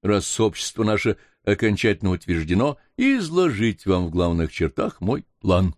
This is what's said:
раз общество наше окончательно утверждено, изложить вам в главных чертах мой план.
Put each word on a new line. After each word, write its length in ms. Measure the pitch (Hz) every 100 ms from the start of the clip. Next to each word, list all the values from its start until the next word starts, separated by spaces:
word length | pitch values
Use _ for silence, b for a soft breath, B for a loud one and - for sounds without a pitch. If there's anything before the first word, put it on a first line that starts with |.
раз 380 | 98 104 - -
общество 420 | 113 - - -
наше 340 | 107 107 113 101 b b
окончательно 680 | - 101 110 101 113 98 98
утверждено, 680 | 90 - 85 78 90 139 143 b -
изложить 880 | 254 269 170 170 180 104 160 208 -
вам 200 | 92 90
в 40 |
главных 420 | 85 87 85 78
чертах 480 | - 80 - - -
мой 240 | 92 143 - _
план. 340 | - 90 92